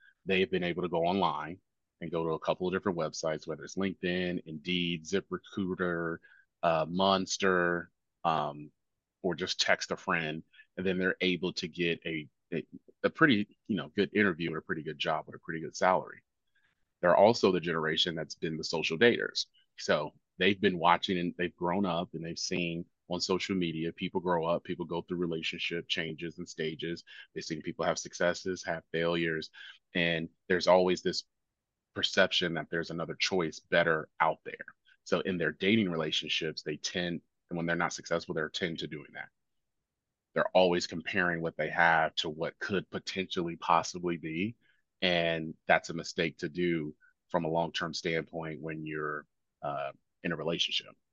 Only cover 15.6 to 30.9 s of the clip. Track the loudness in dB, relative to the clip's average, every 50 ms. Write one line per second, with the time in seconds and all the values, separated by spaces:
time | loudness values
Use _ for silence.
15.6 | -8 -8 -4 0 2 4 4 2 0 -4 -12 -20 -20 _ _ _ _ _ _ _
16.6 | _ _ _ _ _ _ _ _ 6 6 8 10 10 8 8 8 6 4 4 4
17.6 | 2 0 0 0 0 0 2 2 2 0 0 -4 -6 -8 -8 -6 -4 -4 -4 -4
18.6 | -4 -4 -2 -2 -2 -2 2 4 6 6 6 4 0 -4 -4 -4 -6 -6 _ _
19.6 | _ _ _ -6 0 2 2 2 0 -4 -8 _ _ _ _ 2 2 2 4 4
20.6 | 4 2 4 4 6 6 6 6 4 0 0 0 0 -2 -2 -2 -4 -4 -4 -2
21.6 | -2 0 0 0 0 0 0 -2 -2 -4 -6 -8 -8 -8 -8 -6 -6 -4 -2 -2
22.6 | -2 -2 -4 -6 -8 -10 _ _ _ -6 -4 -4 0 0 0 0 0 0 0 0
23.6 | 0 0 -2 -2 -4 -4 -4 -6 -6 -4 -4 -2 0 0 0 2 2 0 0 0
24.6 | -2 -4 -8 -6 -6 -6 -6 -6 -6 -4 -4 -4 -2 -2 -2 -4 -4 -6 -6 -6
25.6 | -6 -4 -4 -6 -4 -4 -4 -4 -4 -6 -8 -8 -10 -10 -10 -10 -12 -10 -8 -6
26.6 | -6 -6 -4 -6 -6 -6 -6 -8 -10 -16 -20 -20 -20 -14 -12 -12 -8 -8 -8 -6
27.6 | -6 -8 -6 -2 0 0 0 -2 -4 -8 -4 0 0 0 0 0 -4 -6 -6 -4
28.6 | -4 -6 -6 -6 -6 _ -2 0 2 2 2 2 0 0 -2 -2 -6 -8 -12 -18
29.6 | -18 -18 -20 -20 _ _ -2 0 0 0 0 -2 -4 -6 -10 _ _ 0 0 2
30.6 | 6 6 6 8 6 4